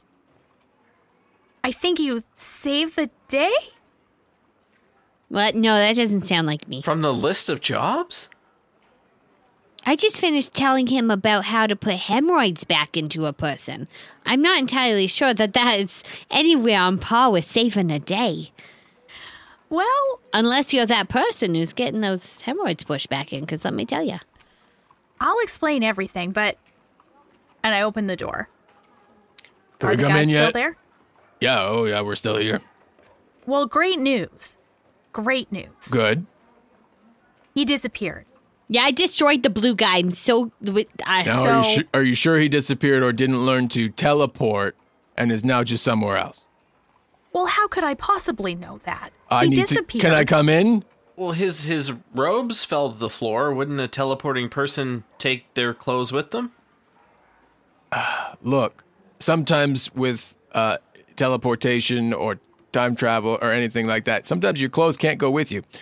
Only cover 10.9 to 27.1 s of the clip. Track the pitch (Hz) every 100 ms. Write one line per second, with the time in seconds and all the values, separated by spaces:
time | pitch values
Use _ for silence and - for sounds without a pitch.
10.9 | 262 226 202 214 208 202 226 220 202 220
11.9 | 185 - 220 320 339 220 165 - 160 151
12.9 | 170 151 160 151 143 156 131 - - -
13.9 | - - - - 254 330 359 262 262 254
14.9 | 208 190 - 269 214 214 240 247 208 196
15.9 | - - - - - 320 311 233 202 180
16.9 | 185 - 233 254 185 156 233 233 202 175
17.9 | 147 - 196 240 160 151 - - - _
18.9 | _ _ - - - - _ _ 320 415
19.9 | 539 554 254 _ 208 233 262 277 269 226
20.9 | 233 196 247 453 - 202 165 165 - 247
21.9 | 220 208 185 - - - 330 349 165 -
22.9 | 143 - 135 143 135 156 156 - 147 -
23.9 | 285 302 - - _ _ _ _ _ _
24.9 | _ _ - 294 440 427 - 311 285 220
25.9 | 196 196 185 175 196 208 - _ _ _
26.9 | _ _